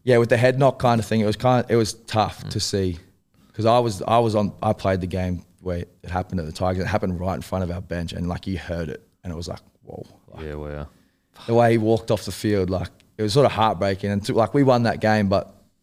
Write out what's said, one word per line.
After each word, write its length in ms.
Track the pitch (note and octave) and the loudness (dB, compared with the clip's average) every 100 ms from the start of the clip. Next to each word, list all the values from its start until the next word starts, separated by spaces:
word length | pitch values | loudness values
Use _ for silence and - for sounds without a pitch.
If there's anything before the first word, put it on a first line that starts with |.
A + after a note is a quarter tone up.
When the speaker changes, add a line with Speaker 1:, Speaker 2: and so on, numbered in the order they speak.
Speaker 1:
yeah, 140 | - A#2+ | 2 4
with 100 | A#2 | 4
the 80 | B2 | 4
head 220 | B2+ C3 | 4 4
knock 220 | C#3 - | 2 4
kinda 200 | B2 A#2 | 2 2
thing, 180 | A2 A2 | 2 0
it 40 | G#2 | 0
was 120 | G#2+ | 0
kinda, 280 | B2+ B2+ - | 2 2 2
it 80 | A#2 | 2
was 160 | A2 | 0
tough 500 | - - A2 F#2+ - | -4 -4 0 0 -2
Speaker 2:
Mm. 60 | G2 | -8
Speaker 1:
to 100 | G#2 | -6
see 400 | - G2+ F#2+ E2+ - _ _ _ _ | -2 -2 -2 -4 -12 _ _ _ _
'cause 120 | - A2 | -2 2
I 140 | A#2+ | 4
was, 220 | A#2 F#2+ - | 2 -2 2
I 120 | A#2 | 2
was 160 | A#2 G#2+ | 4 2
on, 160 | G2+ - | 0 -2
I 120 | - | -2
played 260 | A2 G2 F#2+ | 0 0 -2
the 80 | F2+ | -2
game 360 | F#2 F#2 F2 - _ | -4 -4 -4 -8 _
where 160 | F2+ F2 | -8 -6
it 320 | - _ - | -8 _ -8
happened 320 | F2+ F#2 F#2 | -6 -4 -6
at 40 | D#2 | -6
the 60 | |
Tigers. 320 | D#2+ F#2 F#2 | -4 -2 -2
It 40 | F2+ | -2
happened 320 | G#2 G2 F2 | -2 -2 -4
right 140 | F2+ D#2 | -4 -6
in 60 | |
front 220 | - F#2 | -6 -6
of 80 | F2+ | -4
our 80 | F2 | -6
bench, 320 | - F2 E2 | -8 -8 -6
and, 160 | F2 F2 | -6 -6
like, 200 | E2+ - | -6 -6
you 100 | F#2+ | -8
heard 320 | - E2+ E2 | -6 -8 -6
it, 120 | - - _ | -10 -14 _
and 80 | F#2 | -12
it 40 | D#2+ | -10
was 100 | F2 | -10
like, 120 | - - _ | -12 -16 _
whoa. 200 | - - - - _ | -18 -16 -18 -20 _
Like, 120 | - D#2 | -16 -12
Speaker 2:
Yeah, 100 | D2 | -10
wow. 320 | D2 D2 D2 _ _ _ _ - - | -10 -10 -12 _ _ _ _ -16 0
Speaker 1:
the 60 | |
way 180 | A#2 A#2 | 4 4
he 60 | A#2 | 4
walked 340 | G#2+ A2+ - | 2 0 0
off 140 | A2+ - | -4 -4
the 80 | |
field, 360 | F#2+ A2 G#2 F#2 | -6 -2 0 0
like, 200 | F#2 F2+ - _ - | -2 -6 -12 _ -6
it 60 | |
was 80 | G#2+ | 0
sort 140 | B2 B2+ | 4 2
of 80 | |
heartbreaking. 580 | - A2 F2+ G2+ G2 G2+ | 4 0 2 -2 -2 -2
And 100 | G2+ - | -2 0
to, 80 | |
like, 200 | G#2+ A2 | 0 2
we 80 | C#3+ | 4
won 200 | C3+ B2 | 4 4
that 160 | A#2 - | 2 0
game, 300 | G#2+ G#2+ G2+ | 2 2 4
but 260 | G2 - - _ _ | 2 0 -10 _ _